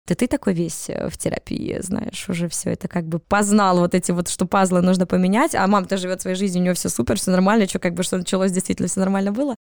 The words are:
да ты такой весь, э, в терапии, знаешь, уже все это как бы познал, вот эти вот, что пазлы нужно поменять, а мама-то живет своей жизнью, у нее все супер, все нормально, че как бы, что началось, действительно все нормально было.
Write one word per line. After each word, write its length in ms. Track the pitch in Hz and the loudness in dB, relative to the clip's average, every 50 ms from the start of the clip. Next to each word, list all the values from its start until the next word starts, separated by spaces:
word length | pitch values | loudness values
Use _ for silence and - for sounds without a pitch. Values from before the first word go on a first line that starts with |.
| _ - | _ -4
да 60 | 180 | -2
ты 120 | - 247 | 0 0
такой 280 | 247 - 269 - 208 185 | 0 0 0 0 -2 0
весь, 320 | 165 175 160 - - - - | 0 -2 -4 -4 -8 -10 -8
э, 180 | - - - - | -6 -6 -6 -6
в 80 | - | -6
терапии, 640 | - - - - - - - - - - - - - | -8 -8 -8 -8 -8 -6 -6 -6 -6 -4 -6 -6 -6
знаешь, 460 | - 180 190 - - - - - - - | -6 -6 -6 -6 -6 -8 -10 -10 -6 -6
уже 200 | 180 170 175 170 | -4 -4 -4 -4
все 220 | - - - 175 | -6 -6 -4 -4
это 180 | 170 - - - | -4 -4 -6 -6
как 160 | - 175 165 | -6 -4 -4
бы 120 | 160 165 165 | -4 -6 -6
познал, 600 | - _ 196 202 208 202 208 214 202 190 180 180 | -2 _ 0 2 2 4 4 4 6 6 4 4
вот 160 | 175 180 - | 2 2 2
эти 180 | 185 - - | 0 0 0
вот, 160 | 180 175 175 - | -2 -2 -2 -4
что 180 | - - 190 | -2 -4 -2
пазлы 340 | 175 - 196 190 180 185 180 | 0 2 2 2 4 4 2
нужно 240 | 175 180 185 180 185 | 4 4 4 2 2
поменять, 480 | 175 - 180 185 185 196 226 302 339 - | 0 2 2 2 2 4 2 2 2 2
а 120 | - 190 | 2 2
мама-то 300 | 190 208 202 185 180 196 | 4 4 2 2 0 -4
живет 240 | 196 180 185 185 180 | -4 -2 -4 -4 -4
своей 160 | - 185 185 | -4 -4 -2
жизнью, 260 | 185 202 196 175 180 | 0 -2 0 0 2
у 20 | 180 | 2
нее 100 | 180 180 | 2 0
все 140 | - - 185 | 0 -2 -4
супер, 280 | - - 247 - 233 | -2 -2 0 0 0
все 140 | 196 - 202 | 0 0 2
нормально, 360 | 185 185 185 196 214 233 196 | 2 4 4 4 6 4 4
че 120 | 185 - 185 | 2 0 -2
как 160 | - 180 170 | -2 -2 -2
бы, 80 | 175 | -2
что 140 | 185 - - | -4 -2 -2
началось, 360 | 185 175 - - 185 190 196 | -4 -2 -2 0 2 2 2
действительно 360 | 180 185 - - 185 - 185 180 | 0 0 -2 -2 -2 -2 -2 -2
все 120 | - 190 | 0 0
нормально 320 | 190 190 196 196 196 202 | 0 2 2 0 0 0
было. 220 | 208 226 285 285 - - _ _ | 0 -2 -2 -2 -4 -6 _ _